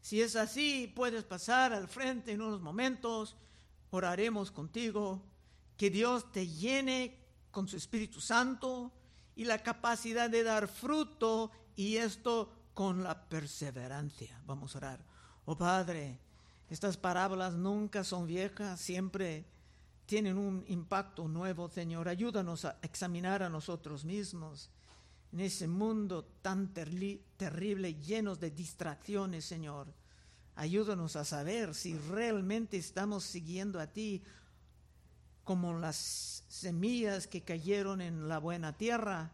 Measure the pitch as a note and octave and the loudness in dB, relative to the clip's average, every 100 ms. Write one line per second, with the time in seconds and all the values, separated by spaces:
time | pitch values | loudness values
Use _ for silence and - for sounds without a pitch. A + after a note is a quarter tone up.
0 | - G#3 A3+ A3 A3 C4 D4 C4+ A#3+ A#3 | 0 2 4 4 0 2 2 2 -2 0
1 | B3 A3+ G#3+ F3+ - B3 C4 G#3+ F3+ A#3+ | 0 0 -4 -6 4 6 6 4 -4 -2
2 | C4 B3+ A3 G#3 A3 G#3 E3 F#3 C4 B3+ | 0 0 -2 -2 -2 -2 -2 2 2 2
3 | A#3 A3+ G#3+ - - - - - - F#3 | 0 -2 -4 -10 -20 -20 -20 -20 -4 0
4 | F3+ F3+ A3 G#3+ G3 F3 D#3+ A3+ A#3 G#3 | 2 2 2 2 -2 -6 -6 -2 0 0
5 | G3+ F#3+ - - - - - - G3+ F#3+ | 0 -2 -8 -20 -20 -20 -20 2 4 6
6 | A#3+ B3 - G3+ F3+ D#3 G#3+ C4+ C4 B3+ | 6 4 2 -2 -2 0 2 2 4 2
7 | B3+ - - - - - F#3+ E3+ - A#3 | 0 -6 -20 -20 -8 -4 -2 -4 -2 -2
8 | G#3+ - - A3+ B3+ B3+ C4 B3+ B3 - | -2 -4 4 6 6 2 -2 -2 -6 -10
9 | - - - - A#3 A3 A3+ A3+ A#3 A3+ | -20 -20 -18 -4 2 2 2 0 2 2
10 | A3+ A3+ A#3 A#3 A3+ A3 G#3 - A#3+ D4+ | 2 2 4 6 6 4 2 -2 2 2
11 | D4 - A3+ A3 A3 - - - G3 A3 | 2 2 4 4 2 -6 -14 -2 2 4
12 | A3+ - B3 A#3 G3+ - - - G3 F3+ | 2 0 2 2 0 -6 -14 0 2 2
13 | F#3 E3+ - D#3+ D3 - D3 B2+ B2+ C#3 | 0 -4 -4 -4 -4 -6 -6 -4 -6 -4
14 | D3 - A#2 A#2+ C#3 C3+ B2+ C3+ C3+ B2+ | -6 -8 -14 -14 -8 -8 -6 -8 -8 -10
15 | - - - - - D#3+ F3 F#3+ F3+ E3 | -14 -20 -20 -12 -6 2 4 4 4 -2
16 | C#3+ B2 - - - - - D#3+ G#3 F3 | -4 -8 -14 -20 -20 -20 -12 -2 -2 2
17 | F#3 F3+ F#3+ F#3+ F#3 E3+ F#3 G#3 G#3+ G#3 | 2 4 4 2 0 0 2 2 2 0
18 | F#3 F3+ E3+ F3 G3 G3 G#3 F3+ - F3+ | -2 -2 0 0 0 -2 -6 -4 -2 -2
19 | F#3+ G3 F#3 D#3 E3+ - - - - - | -2 -2 -2 -2 -10 -20 -20 -20 -20 -20
20 | - G#3 G#3 F#3+ G3+ F#3+ - F3 E3+ G3 | 0 2 4 2 0 -2 -2 -4 2 0
21 | G3 - E3 D#3+ F#3 E3+ F3 F3+ E3+ E3 | 0 -4 -4 -2 0 -2 -4 -4 -4 -2
22 | E3+ F3+ A#3 A3 F3+ E3 D3+ - D#3+ - | -2 0 0 0 0 -2 -4 -6 -8 -4
23 | F3+ F3 F#3 G3 F#3 D#3 D#3 E3+ D3+ D3 | -2 0 0 0 0 -2 -4 -6 -6 -8
24 | D#3 G3+ F#3+ F3 D#3 C#3+ - - - - | -4 -4 -4 -8 -10 -12 -16 -20 -20 -20
25 | - - - E3+ G3 F#3+ E3 F3 A3 A3 | -20 -20 -10 -4 -2 -2 -2 2 2 2
26 | G3+ F3 - - F#3+ F#3+ F#3+ E3+ D#3 F3+ | 0 -4 -6 -6 -2 0 -2 -4 -6 -4
27 | G3 G3 - - F#3 D#3 G3+ G3 F#3 D#3 | -4 -6 -12 -6 -4 -2 -2 0 -2 -4
28 | D3 A3 G#3 F3 E3 D3 E3+ - E3+ C#3+ | -2 -2 0 -2 -4 -4 -8 -6 -6 -6
29 | - G3+ F#3+ E3+ D3+ E3 D3+ C#3+ C#3 - | -4 -2 0 -4 -6 -6 -6 -8 -10 -14
30 | - - - - - - D3+ F#3+ G#3+ F#3+ | -20 -20 -20 -20 -16 -4 2 2 2 0
31 | E3 D#3 D3 D3+ D3 A3+ G3+ D3 F3+ D#3+ | 0 -2 -4 -2 -2 0 -2 -4 -4 -6
32 | D3 G3 A#3 G#3+ F#3 G#3+ A3+ F#3 E3 - | -4 0 2 2 2 0 0 -4 -4 -2
33 | G3+ G3+ F#3 F3 D#3+ F3+ G3+ F3+ D3+ G#3 | -2 -2 -4 -6 -6 -4 -4 -4 -4 -4
34 | A3 G3 - - - - - - - - | -4 -4 -6 -20 -20 -20 -20 -20 -20 -20
35 | - - - - - F#3 F3 E3 E3 D3 | -20 -20 -20 -18 -2 0 0 -2 -2 -4
36 | - - - - - - F#3 E3+ G3+ B3 | -6 -6 -8 -10 -12 -10 -4 0 2 2
37 | G#3+ G3 - F3 E3 E3 D#3+ G3+ G3 F#3+ | 2 0 -4 -8 -4 -4 2 2 2 -2
38 | F3 E3 D#3 D#3+ D#3 E3+ D#3+ D3+ A3 A#3 | -2 -4 -2 -2 -2 -2 -4 -2 0 2
39 | A3 F3+ D#3+ | 0 -2 -4